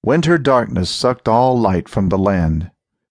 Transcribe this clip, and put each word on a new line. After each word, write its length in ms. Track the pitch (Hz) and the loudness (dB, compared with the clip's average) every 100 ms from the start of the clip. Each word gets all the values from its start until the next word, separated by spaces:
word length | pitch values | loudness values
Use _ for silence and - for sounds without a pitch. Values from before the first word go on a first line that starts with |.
| - | 0
Winter 320 | 156 160 170 | 0 2 0
darkness 540 | 139 127 110 - 90 | 2 0 0 -4 -4
sucked 360 | - 123 123 - | -2 -2 -2 0
all 320 | 113 127 123 | 2 2 2
light 300 | 110 90 - | 0 0 -4
from 200 | - 95 | -4 -2
the 80 | 95 | 0
land. 520 | 98 95 82 78 90 _ _ _ _ | 0 0 0 -2 -6 _ _ _ _